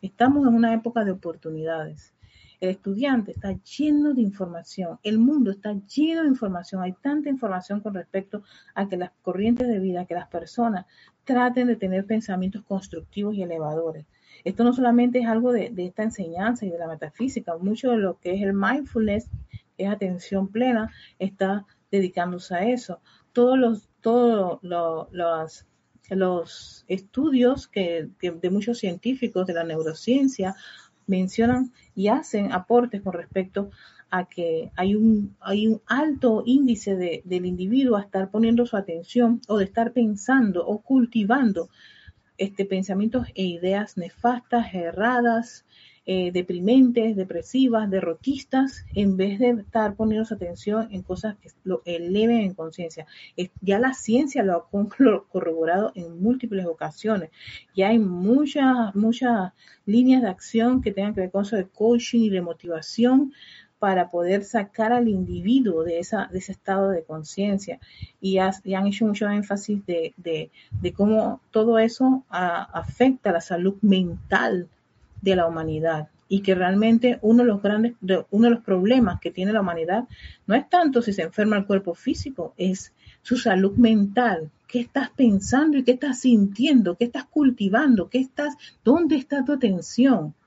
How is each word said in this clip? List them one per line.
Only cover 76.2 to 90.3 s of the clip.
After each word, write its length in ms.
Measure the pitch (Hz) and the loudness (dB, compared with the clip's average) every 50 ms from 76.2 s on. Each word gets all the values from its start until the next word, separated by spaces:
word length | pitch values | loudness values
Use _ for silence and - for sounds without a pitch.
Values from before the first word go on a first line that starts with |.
| _ _ | _ _
Y 140 | - 196 196 | -2 -2 2
que 120 | - 190 | 2 2
realmente 640 | 180 185 180 190 202 214 226 226 226 - 247 240 - - | 2 2 2 2 4 4 4 4 6 4 2 0 2 2
uno 200 | 214 226 240 247 | 4 6 6 6
de 60 | 247 | 6
los 120 | 208 196 | 2 2
grandes, 340 | 202 202 208 214 220 233 233 _ | 0 0 0 2 0 -2 -2 _
de, 240 | - 180 190 170 - _ | -2 0 0 0 0 _
uno 140 | - 202 233 | 2 4 4
de 100 | 240 233 | 4 4
los 80 | 233 - | 2 0
problemas 560 | - 196 180 180 208 247 262 233 190 180 - | -2 0 2 2 4 4 4 4 2 0 -4
que 140 | - 170 - | -6 -8 -6
tiene 200 | - 185 196 214 | -4 -4 -2 0
la 100 | 220 196 | 0 0
humanidad 440 | 180 170 170 165 165 185 220 247 - - - - - - _ _ | -2 -2 -4 -4 -2 -2 -2 -2 -6 -12 -20 -20 -20 -20 _ _
no 80 | - 196 | 0 0
es 140 | 247 294 _ | 0 0 _
tanto 340 | - 359 339 302 269 240 233 | 2 4 4 4 2 2 0
si 100 | - 196 | 0 -2
se 100 | 196 175 | -4 -4
enferma 340 | 165 - - 208 214 214 | -6 -2 0 0 2 2
el 100 | 202 196 | 0 0
cuerpo 300 | 202 202 196 196 180 170 | 0 0 0 0 -2 -8
físico, 580 | - - 254 320 - - 294 269 - 170 160 _ | -6 -4 -6 -4 -4 -6 -12 -10 -10 -10 -10 _
es 360 | - 185 190 185 190 - - _ _ _ - - _ _ | -4 -2 -2 -2 -4 -8 -18 _ _ _ -20 -20 _ _
su 140 | - 240 | -4 -4
salud 400 | - - 233 190 185 190 196 196 | -2 2 2 2 4 2 2 4
mental. 760 | - 240 226 226 214 202 202 196 247 247 233 196 165 160 156 _ _ _ _ | 6 6 6 6 4 2 2 2 2 2 2 0 0 -4 -10 _ _ _ _
¿Qué 100 | - 247 | -4 -4
estás 320 | 240 - _ 269 269 - | -4 -2 _ -4 -4 -4
pensando 680 | _ - 269 233 202 196 196 - 233 262 302 320 294 | _ 2 4 4 4 2 2 2 2 4 4 4 2
y 60 | 277 262 | 2 4
qué 80 | 240 254 | 4 2
estás 280 | 262 - 294 254 - | 2 2 -4 -4 0
sintiendo? 760 | - 262 240 214 196 196 196 - 240 320 302 254 202 180 175 | 4 6 6 6 6 4 2 0 2 4 6 6 6 4 2
¿Qué 100 | - 233 | 0 -2
estás 180 | 240 - 285 269 | -4 -2 -8 -12
cultivando? 840 | _ _ 302 302 262 247 - 202 196 180 233 302 294 247 202 170 - | _ _ 2 2 2 2 2 -2 0 2 2 4 4 4 4 2 0
¿Qué 100 | - 254 | 0 -2
estás, 360 | 262 - _ - 294 294 285 - - - _ _ _ | -2 -2 _ -6 -4 -4 -6 -8 -16 -20 _ _ _
dónde 320 | 220 254 330 349 294 311 | 2 2 2 2 2 0
está 280 | 285 240 _ - 285 262 | 0 -2 _ -4 -4 -2
tu 80 | 247 294 | -2 -2
atención? 840 | 277 247 220 190 175 160 - - - 247 269 254 190 156 151 | 0 0 -2 -2 -2 -6 -10 -2 2 2 4 4 2 0 -6